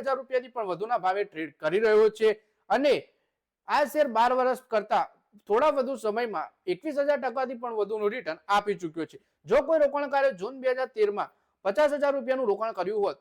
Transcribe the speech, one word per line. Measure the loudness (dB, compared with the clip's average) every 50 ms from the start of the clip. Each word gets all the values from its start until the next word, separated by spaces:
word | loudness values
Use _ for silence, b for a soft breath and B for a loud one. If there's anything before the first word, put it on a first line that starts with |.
હજાર | 0 -2 -2
રૂપિયાથી | -4 -4 -4 -4 -4 -4 -4 -8
પણ | -6 -4 -4
વધુના | -4 -4 -4 -2 -2 -2
ભાવે | 0 0 0 -2 -2
ટ્રેડ | -4 -6 -10 -10 -10 -8
કરી | -6 -4 -2 0 2
રહ્યો | 4 4 6 6 6 4
છે | 4 2 2 2 2 0 _ _ _ _ _ -2
અને | 0 2 2 2 2 0 -2 _ _ _ _ _ _ _ _ _ _ _ _ -2
આ | 0 0 0
શેર | 2 2 0 0 2
બાર | 2 2 2 4 4
વર્ષ | 2 2 0 0 -2 -4 -2 -2
કરતા | -2 0 0 0 0 0 -2 _ _ _ _ _ _ _
થોડા | 0 2 4 4 4 2 2
વધુ | -2 -2 -4
સમયમાં | -4 -4 -2 -2 -2 -2 -4 -4 -6 -6 -8 _ _ -6
એકવીસ | -6 -4 -4 -4 -4 -2 0 0 0
હજાર | 0 0
ટકાથી | -2 -4 -2 -2 -4 -4 -6 -8
પણ | -8 -6 -2 -2
વધુનું | -2 -2 -2 -2 -2 -2 -2
રિટર્ન | -4 -6 -8 -8 -6 _ 0
આપી | 0 2 2 0 -4 -4
ચૂક્યો | -6 -8 -6 -6 -8
છે. | -8 -10 -18 _ _ _ _ -2
જો | 2 2 2 4
કોઈ | 4 4 4
રોકાણકારે | 4 2 2 0 -2 0 0 2 2 0
જૂન | 0 -2 -8 -10 -8 -4
બે | -2 -2 -2 -2
હજાર | -4 -4 0
તેરમાં | 0 0 2 0 -2 -6 -8 _ _ _ _ _ _ -4
પચાસ | -2 2 2 2 2
હજાર | 2 0 0 0 0
રૂપિયાનું | 0 -2 -2 -2 0 0 0
રોકાણ | 0 0 -2 -6 -4 -4
કર્યું | -4 -4 -2 0 0
હોત, | -2 -2 -4